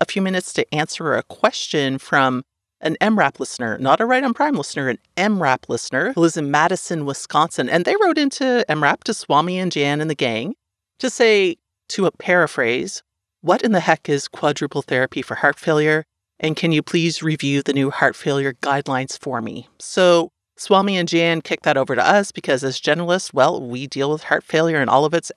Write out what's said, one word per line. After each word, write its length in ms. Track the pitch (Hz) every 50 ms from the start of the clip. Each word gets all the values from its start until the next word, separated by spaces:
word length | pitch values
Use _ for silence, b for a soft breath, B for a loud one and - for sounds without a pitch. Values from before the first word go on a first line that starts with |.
a 40 | 160
few 180 | - - 202 190
minutes 300 | 190 185 180 - - -
to 200 | - - - -
answer 420 | 151 160 - - - 165 151 127
a 100 | 113 -
question 720 | - - - - 220 - - - - - 156 139 135 131 131
from 460 | - - - 143 135 131 127 127 135 _ _ _ _ _ _ _
an 160 | - 160 160 -
M 180 | - 214 220 208
rap 220 | 160 139 - -
listener, 360 | 135 - - - 123 113 104 -
not 220 | 131 135 151 160
a 60 | 220
Right 160 | 233 254 254 277
on 120 | 262 233
Prime 200 | - - 302 277
listener, 340 | 170 139 - - 151 139 131
an 100 | 113 - _ _ _
M 260 | - 185 214 214 190 165
rap 260 | 135 131 - - -
listener 440 | 123 117 - - - 131 170 127 135
who 80 | 165
lives 160 | 165 165 160
in 160 | 170 147 139 139
Madison, 540 | 147 156 175 185 170 - - 180 160 147
Wisconsin. 600 | 139 135 - - - - 151 156 165 - - 135 -
And 160 | - 170 175
they 120 | - 381 415
wrote 180 | 440 359 302 311
into 460 | 294 277 - - 269 262 247 240 214 -
M 160 | 151 151 147
rap 180 | 143 180 - -
to 100 | - 220
Swami 440 | - - - 151 147 160 180 180 185
and 140 | 185 180 -
Jan 280 | 156 143 143 147 147
and 100 | 156 156
the 40 | 151
gang 400 | - 151 120 113 110 123 170 254 - _ _ _ _ _ _ _ -
to 100 | - 254
say, 460 | - - 240 226 214 202 190 180 - - _ _ _ _ _ -
to 180 | - - 190
a 60 | 165 -
paraphrase, 880 | - - - 180 180 165 - - - 127 113 120 131 151 190 - - - _ _ _ _ _ _ _
"What 220 | - 156 185 - -
in 100 | 233 214
the 80 | 180
heck 280 | - - 160 - - -
is 200 | 147 139 - -
quadruple 540 | - - - 147 147 - 147 139 - 147 -
therapy 400 | - 147 127 131 127 - 143 127
for 140 | - 113
heart 220 | - - 143 143 -
failure? 460 | - 175 156 151 151 151 156 156 156 _ _ _ _ _ _ _
And 160 | - 160 156
can 160 | - - 165 160
you 100 | 151 147
please 400 | - - 175 165 170 160 - 160
review 400 | 160 156 151 - 139 139 143 139
the 100 | - 139
new 200 | 139 135 139 -
heart 240 | - 151 135 -
failure 380 | - - 156 139 139 139 139 123
guidelines 600 | - - 143 139 139 - - 135 127 131 135 -
for 240 | - - 147 127 117
me?" 280 | 113 107 82 117 - _ _ -
So 520 | - - - 202 185 180 - 170 160 - _ _ _ _ _
Swami 400 | - - - 202 190 196 202 196
and 120 | 185 175 170
Jan 320 | 170 170 170 170 165 165
kicked 220 | - - 180 - -
that 140 | 160 147
over 180 | 135 131 - 135
to 100 | 117 -
us 280 | - 185 208 196 - -
because 320 | - - - 139 131 135
as 160 | 135 131 -
generalists, 520 | - 147 147 160 175 170 175 190 - - -
well, 300 | 139 131 156 180 - 135
we 240 | 120 120 127 139
deal 240 | 139 - 135 139 143
with 140 | 151 156 -
heart 180 | - 151 - -
failure 360 | - - 156 160 170 160 147
and 120 | 135 113
all 140 | 127 135 151
of 100 | 151 165
its 160 | 170 - - -